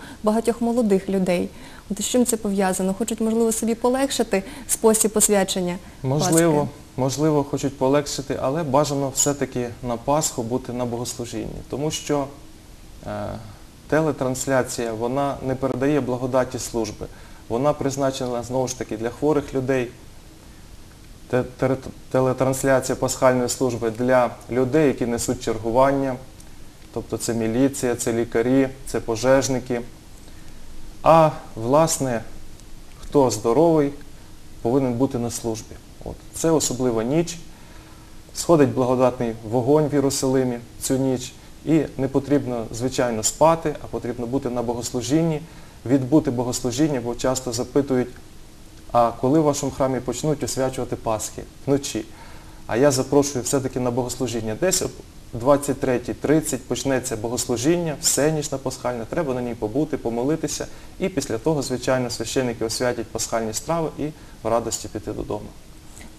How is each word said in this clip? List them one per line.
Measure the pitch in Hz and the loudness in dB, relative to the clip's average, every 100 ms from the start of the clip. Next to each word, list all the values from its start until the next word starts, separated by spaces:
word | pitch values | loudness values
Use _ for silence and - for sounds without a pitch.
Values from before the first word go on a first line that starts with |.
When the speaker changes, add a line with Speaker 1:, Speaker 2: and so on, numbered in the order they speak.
| - - | -8 -4
Speaker 1:
багатьох | 214 214 226 226 | 0 2 2 0
молодих | 233 233 214 196 190 | 0 2 4 4 2
людей. | 196 185 180 190 - - - - | 0 2 2 0 -6 -18 -16 -8
От | 202 | -6
з | 202 | 0
чим | 247 240 | 2 4
це | 220 | 2
пов'язано? | 208 196 190 185 190 190 | 0 2 2 2 0 0
Хочуть, | 226 226 | -2 -2
можливо, | 220 220 226 | 0 2 2
собі | 220 226 226 | 2 0 0
полегшити | 247 262 277 - 220 190 190 - - | 2 2 0 0 0 0 -2 -10 -6
спосіб | - 220 220 214 214 | 4 4 6 4 2
освячення | 208 202 190 196 175 180 - - | 4 4 4 0 -2 -4 -10 -8
Speaker 2:
Можливо, | 131 147 - 165 170 147 | 0 2 4 6 6 4
Speaker 1:
Пасхи? | 139 - - - | 2 -4 -12 -2
Speaker 2:
можливо, | 131 131 156 151 | -2 2 2 2
хочуть | 139 139 143 139 | 2 -2 -2 0
полегшити, | 131 143 143 - - 135 | 4 4 2 -6 -4 -2
але | 127 151 | 0 -2
бажано | 156 135 143 139 139 - | 2 2 2 0 -2 0
все-таки | 143 143 131 131 120 110 | 0 2 -2 -2 -4 -6
на | 123 117 | -6 -4
Пасху | - 147 151 - | 0 2 0 -4
бути | 113 127 127 | -2 -2 -4
на | 120 123 | -4 -2
богослужінні, | 117 123 - 117 110 107 - - | -2 -6 -6 -6 -6 -6 -8 -8
тому | 120 151 | -4 -4
що, | - - 147 135 - - - - - - - - | -4 -2 -2 -2 -8 -18 -20 -20 -20 -20 -14 -10
е, | 104 101 104 107 - - - - | -6 -6 -8 -12 -16 -20 -16 0
телетрансляція, | 147 160 135 131 127 - 131 123 - 117 | 2 2 0 -2 -2 0 2 2 -2 -4
вона | 110 120 135 143 127 131 | -2 -2 0 -2 -2 -4
не | 131 | -2
передає | 135 127 139 151 | -2 0 2 2
благодаті | 123 123 127 127 123 120 | 0 -2 0 0 0 -2
служби. | - 117 107 - - - - - - | -4 -4 -4 -6 -12 -14 -18 -18 -4
Вона | 113 147 | 0 2
призначена, | 147 139 135 135 135 127 120 | 2 -2 0 -2 0 -4 -4
знову | 113 131 123 | -2 -2 -2
ж | - | -4
таки, | 113 107 | -6 -4
для | 117 | -4
хворих | 120 143 147 143 | 0 2 2 0
людей. | 135 131 131 120 - - - - - - - - - - - - - - | -4 0 0 0 -8 -20 -20 -20 -20 -20 -20 -20 -18 -20 -20 -20 -18 -2
Те-, | 127 123 - | -2 -2 -2
тере-, | 131 131 - - - | 0 0 -4 -14 -2
телетрансляція | 131 131 127 131 131 135 131 127 127 | 2 2 2 2 2 4 4 2 -2
пасхальної | 131 - 131 127 120 | -2 4 4 4 0
служби | - 131 117 117 | 0 -2 0 -2
для | 110 123 127 120 110 - | 0 4 4 4 -2 -4
людей, | 120 127 151 147 | 0 2 4 4
які | - 120 | 2 0
несуть | 117 - 127 | -2 -2 -2
чергування, | - 113 113 120 135 139 135 123 - - - - - - - | -2 -2 0 4 4 4 0 -4 -10 -18 -18 -16 -18 -18 -10
тобто | 117 110 117 | -8 -6 -4
це | - | -2
міліція, | 113 113 117 135 139 127 117 | 0 0 4 2 2 -2 -2
це | - | 0
лікарі, | 113 117 117 123 135 131 - - | 0 0 2 4 4 2 -2 -6
це | 117 | -6
пожежники. | 117 113 123 135 127 127 127 120 117 - - - - - - - - - - - | -2 0 4 4 4 -2 -2 -4 -4 -14 -20 -20 -18 -16 -16 -14 -12 -10 -12 0
А, | 139 160 156 147 - - | 6 8 8 4 -12 -8
власне, | 113 143 160 - 135 113 113 - - - - - - - | 2 4 4 2 -2 -2 -4 -12 -12 -14 -16 -16 -16 -14
хто | - 147 127 | 0 4 4
здоровий, | 107 117 117 170 160 143 143 - - - - - - | 4 2 4 6 6 2 -2 -14 -18 -18 -18 -18 -6
повинен | 113 135 131 | 0 2 2
бути | 120 135 127 | 2 0 0
на | 117 | -4
службі. | - 117 110 - - - - - | -4 -6 -6 -8 -16 -18 -14 -12
От. | - - | -12 -14
Це | - 160 | -2 2
особлива | 156 - 123 127 113 | 4 2 2 2 2
ніч. | 113 156 170 - - - - - - - - - - - | 2 2 2 -4 -12 -16 -18 -18 -20 -20 -20 -20 -14 -6
Сходить | - 170 131 | 4 6 6
благодатний | 117 123 127 127 - 117 113 113 | 4 2 4 4 4 -4 -4 -2
вогонь | 123 120 151 151 | 0 4 4 4
в | |
Єрусалимі | 147 135 135 135 131 127 120 120 - | 2 2 2 2 2 2 -2 -8 -10
цю | - 131 | -2 2
ніч. | 135 127 - - - - - | 2 0 -4 -14 -20 -12 2
І | 160 135 - | 2 2 -2
не | 135 | 0
потрібно, | 139 135 143 120 120 110 | 0 2 2 2 -4 -6
звичайно, | 110 127 127 123 110 | -4 -4 0 0 0
спати, | 107 - 156 165 156 147 | -2 4 4 4 0 -6
а | - | -6
потрібно | 117 120 120 117 | -6 -4 -6 -2
бути | 131 123 | -2 -2
на | 120 | -2
богослужінні, | 117 120 113 123 110 156 165 151 160 - - - 113 | -2 -4 -4 -4 0 2 2 0 -6 -16 -18 -12 0
відбути | 139 127 151 143 | 2 4 4 4
богослужіння, | 123 123 120 127 113 156 131 117 | 0 0 0 -2 2 2 2 -2
бо | 120 | -2
часто | 131 127 - | 0 0 -2
запитують, | 117 123 143 135 127 123 - - - - - - - - | -4 0 2 2 2 0 -6 -18 -18 -18 -20 -20 -18 0
а | 120 117 120 | 4 4 2
коли | 127 151 | 2 4
в | |
вашому | 147 139 135 | 4 2 -2
храмі | 127 135 127 | -2 0 0
почнуть | 127 - 156 147 | -4 -4 0 0
освячувати | 120 - 131 127 120 120 | -2 -2 -2 -2 -4 -4
Пасхи? | 117 110 - - - - - | -2 -2 -4 -10 -14 -10 0
Вночі. | 143 - 107 - - - - - - - | 0 0 -6 -8 -12 -16 -18 -18 -16 -4
А | 113 | 4
я | 147 | 4
запрошую | 131 131 143 143 123 | 4 2 4 4 0
все-таки | 113 139 131 131 | 0 -2 0 -2
на | 123 | -2
богослужіння. | 120 123 - 127 117 110 110 | -2 -2 -2 -2 -2 -4 0
Десь | 180 185 | 0 0
об | 104 - - - - | -2 -8 -16 -18 -12
двадцять | 120 123 143 143 131 | -2 4 4 4 -2
третій | 127 123 - | 0 0 -2
тридцять | 107 117 156 156 123 | -4 2 2 2 -4
почнеться | - 120 135 131 127 113 | -4 -4 0 0 0 -4
богослужіння, | 113 120 - 120 135 175 165 139 | -4 -4 -2 0 2 2 0 -2
всенічна | - - 147 156 147 139 | 0 4 4 2 -2 -4
пасхальна. | 135 - 123 123 110 | -6 -4 -4 -4 -4
Треба | 170 151 | -2 -2
на | 123 | -2
ній | 123 113 | -4 -4
побути, | 110 123 151 135 | -2 0 -2 -2
помолитися. | 117 117 131 160 156 - - - - - | -2 -2 0 0 -2 -6 -8 -10 -16 -4
І | 190 | -2
після | 185 - 113 | -2 -4 -2
того, | 156 151 | 0 0
звичайно, | 127 123 131 131 120 | 0 -2 0 0 0
священники | - 113 139 127 113 113 | -4 -4 0 -2 -2 -4
освятять | - 127 117 104 | 0 -2 -2 -6
пасхальні | 113 - 117 113 | -6 -2 -2 -2
страви | 107 - 165 160 - | -6 -2 -2 -2 -4
і | 147 151 - - | -6 -6 -16 -8
в | 110 | 0
радості | 117 117 - - | 0 0 -6 -6
піти | 107 104 | -8 -6
додому. | 110 - 107 113 - - - - - - | -6 -4 -6 -8 -18 -20 -20 -20 -18 -16